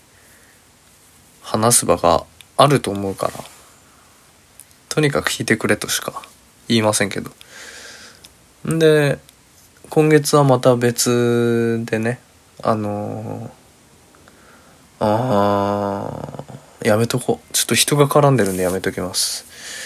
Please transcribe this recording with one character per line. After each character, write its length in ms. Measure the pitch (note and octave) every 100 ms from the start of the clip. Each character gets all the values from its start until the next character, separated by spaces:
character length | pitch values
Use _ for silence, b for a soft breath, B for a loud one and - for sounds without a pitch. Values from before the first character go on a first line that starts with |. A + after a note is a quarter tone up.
| _ b b b b b b _ _ _ _ _ _ _
話 360 | - A2 A2 A#2+
す 80 | -
場 100 | F2
が 280 | E2+ E2 - - - -
あ 100 | C3+
る 140 | B2
と 100 | G2+
思 200 | G2+ G2
う 40 |
か 120 | F#2+ -
ら、 60 | - - b b b b b b b b _ _ - - _ -
と 120 | -
に 100 | D3+
か 120 | C#3
く 80 | -
聴 80 | -
い 20 |
て 120 | - A2
く 100 | G#2+
れ 100 | G#2
と 120 | -
し 120 | -
か 220 | - - - - _ _ -
言 100 | A#2
い 40 |
ま 120 | G#2+
せ 100 | G#2
ん 60 | G2
け 100 | F#2+
ど。 100 | - - B B B B B B B B B _ _ _ -
ん 80 | D#3+
で、 400 | D#3 D3+ C#3+ - - _ _ _ _ _ -
今 180 | - D#3
月 280 | D3+ D3 D3
は 80 |
ま 140 | C#3 B2+
た 160 | B2+ A#2+
別 1040 | A#2+ A#2+ - A#2+ A#2+ A#2+ A#2+ A#2 A#2 A#2
で 140 | A#2 A2
ね、 220 | A2+ A#2+ _ _ _ -
あ 120 | A#2+
の 760 | A2 G#2 G#2 G#2+ G#2+ A2 G#2+ A2+ - _ _ _ _ _ _ b b b b b b b -
ー、 40 |
あ 1400 | A2 A2 B2+ G#2 G2+ G2+ G2+ G2+ G2+ G2 - - - - - - - -
ー、 80 | A#2
や 80 | G#2+
め 100 | A#2
と 140 | B2+
こ 200 | - -
う。 100 | -
ち 100 | -
ょ 20 |
っ 20 | -
と 80 |
人 220 | A#2 - D3
が 120 | C#3
絡 220 | D3+ C#3+
ん 60 | C3
で 80 |
る 80 | G2
ん 40 | F#2
で 60 |
や 80 | F2+
め 100 | F#2
と 100 | F#2
き 80 | -
ま 140 | F2+
す。 300 | F#2 - - - B B B